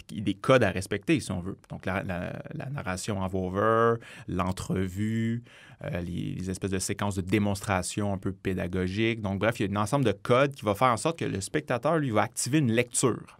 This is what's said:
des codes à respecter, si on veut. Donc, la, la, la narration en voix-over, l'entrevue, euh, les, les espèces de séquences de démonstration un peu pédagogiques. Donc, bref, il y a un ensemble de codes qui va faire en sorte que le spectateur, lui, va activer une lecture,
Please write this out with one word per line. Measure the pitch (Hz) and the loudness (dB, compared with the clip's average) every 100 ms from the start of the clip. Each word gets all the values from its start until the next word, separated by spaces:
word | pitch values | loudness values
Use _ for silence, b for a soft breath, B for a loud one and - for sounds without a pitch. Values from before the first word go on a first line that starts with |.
| - | -10
des | - 101 | -6 -2
codes | 98 - 131 | -2 4 6
à | 104 | 6
respecter, | 90 - 101 - 151 | 0 -4 -4 0 0
si | - | 0
on | 92 | -6
veut. | 90 - - | -6 -10 -12
Donc, | - - | -10 -4
la, | 92 | -4
la, | 95 87 90 - - - | -2 -4 -6 -8 -12 -10
la | 131 | -8
narration | 143 92 92 - 98 | -6 -6 -6 -4 -2
en | 92 | -2
voix-over, | 92 92 95 107 113 117 117 B B B | -2 -2 0 2 4 4 2 B B B
l'entrevue, | 92 92 92 - 90 95 92 107 113 113 117 117 B B B | -2 -2 -4 -2 -2 -2 -2 -2 0 -2 -2 -6 B B B
euh, | 98 87 | -6 -6
les, | 87 87 101 92 | -4 -4 -6 -6
les | 92 | -6
espèces | 92 98 | -4 -2
de | 92 | -2
séquences | - 101 101 95 | -4 -2 -2 -2
de | |
démonstration | 90 107 101 95 - 95 92 - 101 | 0 2 2 0 0 0 0 -2 -2
un | 95 | -2
peu | 98 | -4
pédagogiques. | 92 95 92 92 92 92 98 113 113 | -4 -4 -2 -2 -2 -2 0 0 0
Donc, | 101 95 | -2 0
bref, | 107 - | 0 2
il | 98 | 0
y | 101 | 0
a | |
un | |
ensemble | 104 143 120 | 2 2 2
de | |
codes | 95 - 123 143 135 | 2 2 4 4 0
qui | 104 | -2
va | |
faire | 98 127 | 4 4
en | 113 | 4
sorte | 156 165 | 0 -2
que | 107 | -4
le | 101 | -4
spectateur, | - 151 - 123 143 165 | -2 -4 -2 -2 2 0
lui, | 139 | 2
va | 107 | 2
activer | 101 - - 151 | 2 0 0 2
une | 131 | 4
lecture, | 113 120 - 127 - - - | 4 2 2 2 2 -6 -12